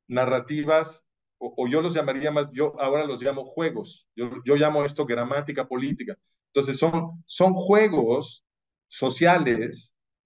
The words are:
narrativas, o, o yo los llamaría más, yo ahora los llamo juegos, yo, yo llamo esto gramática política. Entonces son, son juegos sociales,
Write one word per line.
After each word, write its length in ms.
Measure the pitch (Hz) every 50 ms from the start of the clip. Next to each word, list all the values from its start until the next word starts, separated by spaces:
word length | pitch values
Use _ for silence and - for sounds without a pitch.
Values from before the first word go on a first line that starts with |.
| _ -
narrativas, 960 | 123 123 127 127 131 127 120 - 151 151 147 143 156 160 160 160 - - _ _ _ _ _ _ _ -
o, 160 | 123 117 -
o 120 | - 127 123
yo 140 | 135 156 160
los 120 | 175 170
llamaría 360 | 160 147 135 131 135 143 151
más, 200 | 147 151 143 - 123
yo 280 | 127 151 143 - -
ahora 260 | 139 135 139 151 151
los 160 | 147 135 123 123
llamo 220 | 139 139 135 127
juegos, 640 | - - - 165 160 - 113 95 - - - _ _ -
yo, 140 | 110 120 120 123 - 123
yo 120 | 120 143
llamo 280 | 143 147 151 151 147 143
esto 220 | 143 143 - 147
gramática 640 | 123 120 120 120 123 139 143 143 143 143 135 131 131
política. 500 | 131 127 135 143 - - - - 98 - _ _ _ _ _ _ -
Entonces 260 | 139 139 131 139 131
son, 440 | - 165 165 170 165 165 - - -
son 260 | - - - 180 190 185
juegos 880 | 180 - 190 202 208 220 208 175 147 120 113 120 135 156 - - - _ _ _ _ _ _ _ _ _
sociales, 1080 | _ - - 135 131 127 - 165 175 180 175 151 127 117 110 113 120 - - - _ _ _ _ _ _ _ _